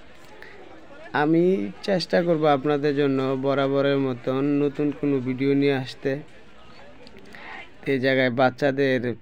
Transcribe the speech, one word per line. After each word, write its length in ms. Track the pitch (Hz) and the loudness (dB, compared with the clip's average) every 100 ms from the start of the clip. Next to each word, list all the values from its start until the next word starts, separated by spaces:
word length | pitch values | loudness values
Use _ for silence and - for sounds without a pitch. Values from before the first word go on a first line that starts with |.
| - - - - - - - - - - - | -20 -18 -18 -18 -18 -18 -18 -20 -20 -18 -6
আমি 300 | 131 151 165 180 196 202 180 | -2 2 4 4 2 -2 -8
চেষ্টা 360 | - 190 - 185 | -2 -2 0 0
করব 200 | 170 160 156 | 2 2 4
আপনাদের 460 | 143 147 147 151 139 | 2 2 0 0 2
জন্য 240 | 143 135 131 135 | 2 2 0 0
বরাবরের 580 | 135 139 135 139 139 139 | 0 0 2 2 2 2
মতন 420 | 135 123 131 131 143 143 | 0 -2 -2 0 2 2
নতুন 280 | 143 139 147 | 0 0 -2
কোনো 240 | 139 147 139 | -2 0 0
ভিডিও 320 | 123 127 135 | 0 0 2
নিয়ে 220 | 139 143 139 | 4 4 2
আসতে। 360 | 131 - 139 139 160 - - - - - - - - - - - - - - - - | -2 -4 -4 -4 -6 -18 -20 -20 -20 -20 -20 -20 -20 -20 -18 -18 -14 -14 -16 -10 -2
এই 140 | 135 | 2
জায়গায় 320 | 131 131 127 | 4 4 4
বাচ্চাদের 680 | 120 127 127 143 135 139 127 120 110 | 4 2 4 0 2 2 2 0 -4